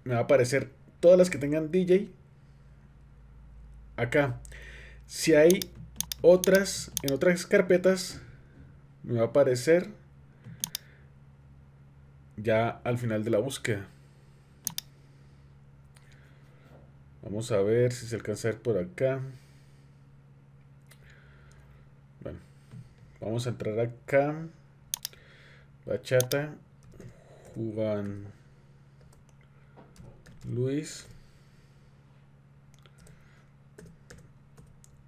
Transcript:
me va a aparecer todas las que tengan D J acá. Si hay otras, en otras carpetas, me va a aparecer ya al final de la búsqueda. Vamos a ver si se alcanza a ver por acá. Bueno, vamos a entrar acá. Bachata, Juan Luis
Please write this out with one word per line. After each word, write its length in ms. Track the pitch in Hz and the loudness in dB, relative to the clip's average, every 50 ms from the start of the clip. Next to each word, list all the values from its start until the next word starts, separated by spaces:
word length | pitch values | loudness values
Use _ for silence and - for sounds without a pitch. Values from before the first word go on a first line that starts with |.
| - | -6
me 100 | 127 123 | -4 -2
va 60 | 117 | -2
a 40 | 117 | 4
aparecer 460 | - 143 127 123 123 139 135 131 - - - - - - - | 4 4 4 4 2 0 -2 -2 -4 -12 -20 -20 -20 -6 4
todas 180 | - 170 185 180 | 8 8 8 8
las 120 | 185 180 | 6 4
que 80 | - 123 | 2 -4
tengan 340 | 139 143 151 160 160 151 | -2 -2 -2 -2 -2 0
D 120 | 160 185 185 | 0 0 4
J 280 | 175 180 196 214 - - - - - - - - - - - - - - - - - - - - - - - - - - - - - - - - - - - - - - | 4 4 2 2 -2 -12 -20 -20 -20 -20 -20 -20 -20 -20 -20 -20 -20 -20 -20 -20 -20 -20 -20 -20 -20 -20 -20 -20 -20 -20 -20 -20 -20 -20 -20 -20 -20 -20 -20 -20 -16 -6
acá. 440 | - 120 123 - 147 143 127 123 - - - - - - - - - - - - - - | -6 -4 0 2 0 0 0 -4 -10 -14 -18 -18 -18 -18 -20 -20 -20 -20 -20 -20 -20 -20
Si 280 | - - - - 160 156 | -16 -10 -2 2 4 6
hay 240 | 147 156 175 190 - - - - - - - - - - - - - - | 8 8 8 6 4 0 -8 -14 -18 -20 -20 -16 -16 -12 -12 -8 2 6
otras, 680 | 165 185 180 180 196 185 196 196 190 - - - - - - | 6 6 6 6 4 4 4 2 0 -6 -10 -12 -8 -8 -6
en 100 | - 160 | -2 -2
otras 340 | 139 135 180 180 175 180 - | -2 2 2 2 2 2 0
carpetas, 760 | - 208 202 185 185 180 175 180 185 190 185 - - - - - - - - - - - - - - - - - - - - | 2 2 2 4 4 2 4 4 2 0 0 -6 -12 -14 -16 -18 -20 -20 -20 -20 -20 -20 -20 -20 -20 -20 -20 -20 -20 -20 -16
me 120 | - - 120 | -8 -6 0
va 80 | 113 | 0
a 40 | 113 | 0
aparecer 640 | 113 - 143 135 131 127 123 - 160 165 180 190 - - - - - - - - - - - - - - - - - - - - - - - - - - - - - - - - - - - - - - - - - - - - - - - - - - | 2 4 4 4 4 2 0 2 4 4 4 2 -4 -12 -20 -20 -20 -20 -20 -20 -20 -20 -20 -20 -20 -12 -12 -10 -10 -10 -14 -16 -20 -20 -20 -20 -20 -20 -20 -20 -20 -20 -20 -20 -20 -20 -20 -20 -20 -20 -20 -20 -20 -20 -20 -20 -20 -20 -20 -20 -20 -16
ya 320 | 107 104 113 110 110 117 113 | -6 0 2 2 2 2 0
al 280 | - - - 123 123 | -2 -4 -4 -4 -4
final 280 | 120 123 117 107 107 107 | -4 -4 -4 -4 -2 0
de 60 | 113 | 0
la 80 | 113 104 | 0 0
búsqueda. 500 | 120 135 135 - - 127 107 98 98 - - - - - - - - - - - - - - - - - - - - - - - - - - - - - - - - - - - - - - - - - - - - - - - - - - - - - - - - - - - - - - - - - - - - | 0 -2 -6 -6 -4 -4 -4 -4 -6 -12 -20 -20 -20 -20 -20 -20 -20 -20 -20 -20 -20 -20 -20 -10 -10 -8 -8 -8 -16 -18 -20 -20 -20 -20 -20 -20 -20 -20 -20 -20 -20 -20 -20 -20 -20 -20 -20 -20 -20 -20 -20 -20 -20 -20 -20 -20 -20 -20 -20 -20 -20 -20 -20 -20 -20 -20 -20 -20 -20 -20 -20 -20 -20 -20 -20 -20 -14
Vamos 260 | 98 98 110 120 - | -12 -10 -10 -6 -2
a 100 | 113 98 | 0 0
ver 300 | 98 104 113 120 123 123 | 2 2 2 2 2 2
si 140 | 123 - 113 | 0 -6 -8
se 80 | 113 117 | -8 -8
alcanza 320 | 98 - 107 104 - - | -8 -6 -6 -8 -4 -4
a 60 | 113 | -4
ver 80 | 107 - | -4 -4
por 180 | - 120 107 90 | -4 -2 -2 -2
acá. 420 | 90 90 - - 131 131 135 135 131 - - - - - - - - - - - - - - - - - - - - - - - - - - - - - - - - - - - - - - - - - - - - - - - - - - - - - - - - - - - | -2 -4 -4 -2 -2 -2 -2 -4 -8 -12 -14 -20 -20 -20 -20 -20 -20 -20 -20 -20 -20 -20 -20 -20 -20 -20 -20 -20 -20 -20 -20 -20 -20 -20 -20 -20 -20 -20 -20 -20 -20 -20 -20 -20 -20 -20 -20 -20 -20 -20 -20 -20 -20 -20 -20 -20 -20 -20 -20 -20 -20 -20 -20 -20 -20 -20 -20 -16
Bueno, 180 | - - - - - - - - - - - - - - - - - - - - | -14 -14 -14 -14 -18 -20 -20 -20 -20 -20 -20 -20 -20 -20 -20 -20 -20 -20 -18 -10
vamos 280 | - 101 113 120 123 123 | -6 -4 -4 -4 -4 -6
a 20 | |
entrar 300 | 110 - - 110 107 113 | -6 -6 -6 -4 -2 -2
acá. 680 | 120 120 - - - - 139 139 143 147 151 160 165 160 - - - - _ - - - - - - - - - - - - - - - - - - - - - - | -4 -4 -6 -12 -6 0 2 2 2 2 -2 -6 -10 -14 -16 -20 -20 -20 _ -20 -14 -14 -12 -12 -12 -18 -18 -20 -20 -20 -20 -20 -20 -20 -20 -20 -20 -20 -20 -20 -8
Bachata, 720 | - 104 - - - 131 127 127 123 143 143 147 151 147 - - - - - - - - - - - - - - - - - - - - | -8 -8 -8 -4 0 0 2 2 2 -2 -4 -4 -6 -10 -16 -20 -20 -20 -20 -20 -20 -20 -20 -20 -20 -20 -20 -20 -20 -20 -20 -20 -16 -12
Juan 720 | 113 113 110 104 110 110 107 104 104 101 101 101 101 101 104 - - - - - - - - - - - - - - - - - - - - - - - - - - - - - - - - - - - - - - - - - - - 123 | -8 -8 -6 -4 -4 -2 -2 -2 -4 -6 -8 -8 -10 -14 -16 -20 -20 -20 -20 -20 -20 -20 -20 -20 -20 -20 -20 -20 -20 -20 -20 -20 -20 -20 -20 -20 -20 -20 -20 -20 -20 -20 -20 -20 -20 -20 -20 -20 -20 -20 -20 -20 -20 -20 -20 -20 -18 -12 -8
Luis 600 | 117 120 127 131 139 151 156 - - - - - - - - - - - - - - - - - - - - - - - - - - - - - - - - _ - - - - - - - - - - - - - - - - - - - - - - - - - - - - - - - - - - - - - - - - - - - - - - - - - - - | -6 -4 -4 -2 -4 -6 -6 -10 -14 -18 -18 -20 -20 -20 -20 -20 -20 -20 -20 -20 -20 -20 -20 -20 -20 -20 -20 -20 -20 -20 -20 -20 -20 -20 -20 -20 -20 -20 -20 _ -20 -20 -20 -20 -20 -20 -20 -20 -20 -20 -20 -20 -20 -20 -20 -20 -20 -20 -20 -20 -20 -20 -20 -20 -20 -20 -20 -20 -20 -20 -20 -20 -20 -20 -20 -20 -20 -20 -20 -20 -20 -20 -20 -20 -20 -20 -20 -20 -20 -20 -20